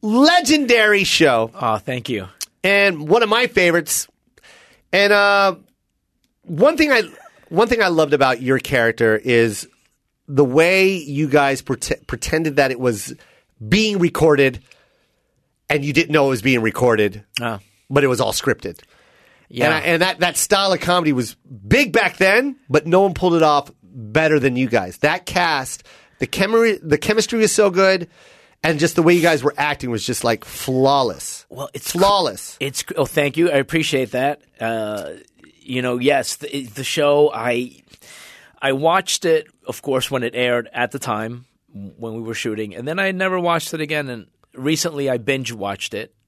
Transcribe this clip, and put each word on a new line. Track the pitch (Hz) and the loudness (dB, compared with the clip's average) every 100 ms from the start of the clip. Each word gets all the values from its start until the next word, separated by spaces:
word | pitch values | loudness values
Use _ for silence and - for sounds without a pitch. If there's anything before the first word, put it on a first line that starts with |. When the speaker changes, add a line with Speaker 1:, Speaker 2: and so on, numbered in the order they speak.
Speaker 1:
Legendary | 214 226 294 359 269 302 262 233 214 208 | 0 4 6 4 2 0 4 4 4 2
show. | 190 - 151 120 113 - | 2 2 4 4 0 -2
Speaker 2:
Oh, | 120 107 | -2 -2
thank | - 127 113 | -4 -8 -6
you. | 113 95 _ - _ | -6 -8 _ -16 _
Speaker 1:
And | 185 202 202 165 151 | 0 4 2 0 2
one | 214 | 2
of | 220 | 4
my | 220 247 | 2 0
favorites. | 208 175 170 160 - - _ _ _ _ - _ _ _ | 2 2 2 0 -6 -8 _ _ _ _ -20 _ _ _
And, | 185 202 | 0 4
uh, | 202 202 202 196 165 _ _ _ _ _ _ _ _ | 4 4 4 2 -2 _ _ _ _ _ _ _ _
one | - 156 262 330 | -12 2 2 4
thing | 302 | 2
I, | 247 180 - - _ _ | 2 0 -10 -20 _ _
one | 165 226 | 0 2
thing | 233 | 2
I | 196 | 2
loved | 165 151 | 2 2
about | 139 135 120 | 4 2 0
your | 127 131 | 0 0
character | - 135 117 113 113 110 | 0 0 2 2 2 2
is | 127 120 117 101 - _ _ _ _ _ - | 2 2 2 0 -14 _ _ _ _ _ -4
the | 135 139 | 2 2
way | 135 170 190 190 190 | 4 4 4 2 0
you | 143 143 151 | -6 -4 0
guys | 147 139 135 | 2 2 -2
prete-, | - 127 - - - | -6 -6 -4 -8 -6
pretended | 123 - 160 160 143 | -8 -4 -2 -2 0
that | 135 | 0
it | 123 | 0
was | 127 107 - 127 _ _ _ _ 107 | -2 -2 -8 -16 _ _ _ _ -2
being | 190 220 202 | 0 2 0
recorded | 170 - 156 143 135 127 _ _ _ _ _ _ _ _ _ _ _ | 0 2 2 4 2 0 _ _ _ _ _ _ _ _ _ _ _
and | 147 | -4
you | 143 | 0
didn't | 139 151 | -2 2
know | 151 139 | 2 2
it | |
was | 131 | 0
being | 117 127 | 0 2
recorded, | 113 - 123 110 104 101 - - | 0 0 2 2 0 -2 -14 -8
Speaker 2:
Ah. | 117 107 _ _ _ | -8 -8 _ _ _
Speaker 1:
but | 139 | 0
it | 139 | 2
was | 123 | 0
all | 113 | -2
scripted. | - - 113 98 - _ _ _ _ _ _ _ | -2 -2 -4 -6 -14 _ _ _ _ _ _ _
Speaker 2:
Yeah. | 120 143 | -2 0
Speaker 1:
And, | |
I, | 156 | 0
and | 160 170 | 0 0
that, | 180 170 | 0 0
that | 175 160 | -2 -2
style | - 202 196 | 0 0 2
of | 180 | -2
comedy | - 175 160 | 0 0 2
was | 131 113 - | 0 -4 -10
big | _ 117 101 247 262 | _ -20 0 2 2
back | 226 190 - | 0 -2 0
then, | 190 208 277 262 _ | 2 2 0 -6 _
but | 143 165 | 0 2
no | 175 | 2
one | 196 160 | 2 2
pulled | 180 | 0
it | 170 | 4
off | 160 143 - _ | 4 2 -2 _
better | 92 104 107 117 160 151 | _ -18 -4 0 2 2
than | 131 123 | 2 0
you | 131 | 0
guys. | 113 92 - | 0 -2 -4
That | 147 180 - | -2 -2 -4
cast, | 185 175 147 131 - - - _ _ | -2 0 -2 -6 -14 -18 -20 _ _
the | 127 | -8
chemi-, | - 196 226 233 196 | -2 0 2 2 0
the | 156 147 | 0 0
chemistry | - 214 208 233 | 2 0 0 0
was | 214 | 2
so | - 202 | 4 2
good, | 180 190 190 170 _ - _ _ _ | 4 2 2 -4 _ -20 _ _ _
and | 156 156 | -2 0
just | 160 - | 0 2
the | |
way | 165 | 4
you | 175 | 4
guys | 165 156 | 4 2
were | 135 - | 0 -2
acting | 147 143 127 | -4 -4 -4
was | 113 - | -6 -4
just, | 120 | -2
like, | 117 110 - | -2 -2 -6
flawless. | - - 127 131 139 123 80 - - _ | -12 -4 0 2 2 0 -4 -12 -16 _
Speaker 2:
Well, | 131 139 - | -14 -12 -12
it's | - | -8
cr-, | 175 | 0
Speaker 1:
Flawless. | 196 202 160 95 - - | 2 2 0 -6 -16 -10
Speaker 2:
it's | 135 131 | -10 -8
cr-, | - - | -10 -4
oh, | 135 | -2
thank | - 143 131 | 0 -2 0
you. | 175 | 2
I | 147 | 2
appreciate | - 165 156 139 123 | 0 -4 -2 -2 -2
that. | 127 135 147 _ _ | -2 -4 -4 _ _
Uh, | 113 113 107 107 76 87 _ _ - _ | -6 -4 -6 -8 -10 -16 _ _ -20 _
you | - 127 | -10 -6
know, | 123 123 | -4 0
yes, | 131 143 123 - | 0 0 -2 -10
the, | 147 139 127 | -10 -10 -10
the | 104 | -12
show, | 131 - 143 143 147 | -8 -2 2 4 2
I, | 110 117 120 123 - _ _ - - - - _ _ | 0 -4 -4 -6 -12 _ _ -20 -20 -20 -20 _ _
I | 139 | -4
watched | 135 160 180 185 - 175 | 0 0 0 -2 -4 0
it, | 160 - _ - | 0 -2 _ -14
of | 120 | -10
course, | - 131 - | -4 -4 -2
when | 139 | -4
it | 117 123 | -4 -2
aired | 123 120 117 | 0 0 -4
at | - 123 | -6 -4
the | 135 | -4
time | - 107 110 120 123 _ _ | -6 -6 -6 -12 _ _ _
when | 101 98 - 113 110 | -18 -18 -14 -12 -10
we | |
were | 113 | -10
shooting, | 113 120 107 107 90 | -8 -6 -6 -8 -10
and | 127 | -10
then | 170 | -4
I | 190 | -4
never | 185 190 185 | -4 -4 -2
watched | 175 170 - 160 | -2 -2 -4 -8
it | |
again. | 151 151 139 | -6 -6 -6
And | 120 - _ _ - | -10 -14 _ _ -6
recently, | 135 156 175 147 139 | -2 -2 -2 -4 -4
I | 123 | -4
binge | 107 135 120 | -2 -4 -6
watched | 117 98 98 - | -8 -8 -8 -8
it. | 101 - _ | -10 -12 _